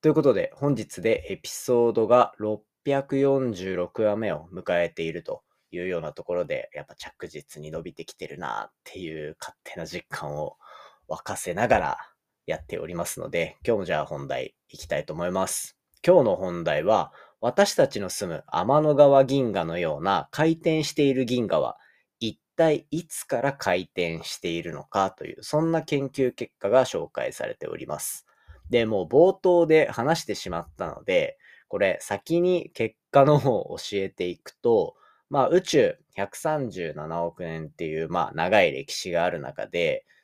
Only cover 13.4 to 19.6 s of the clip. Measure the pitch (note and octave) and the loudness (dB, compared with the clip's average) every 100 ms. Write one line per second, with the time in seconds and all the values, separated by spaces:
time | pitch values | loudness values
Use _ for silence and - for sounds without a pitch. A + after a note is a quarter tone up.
13.4 | E2 - - A2 F2+ D#2 D2 D2+ C#2 B1+ | -4 -6 -2 -2 0 -4 -4 -8 -8 -8
14.4 | C2 _ _ - - D2 - D#3 F3 F3+ | -8 _ _ -20 -6 -6 -6 -6 -4 -2
15.4 | - - - _ _ _ - F3+ A#2+ F2+ | -2 -4 -10 _ _ _ 6 6 6 2
16.4 | F#2 F2 E2+ D2+ F2 G#2+ D2 - - _ | -2 -4 0 0 2 2 2 -10 -20 _
17.4 | A#2 D#3 G3+ - C#3 G#2+ F#2+ - F#2+ D#2 | -2 2 2 4 2 2 -6 -6 -6 -8
18.4 | - D#2 F#2+ D3 D#3 C#3+ C#3+ C#3 C3 C#3 | -4 -2 2 4 4 8 8 8 6 2
19.4 | B2 F#2+ | 2 0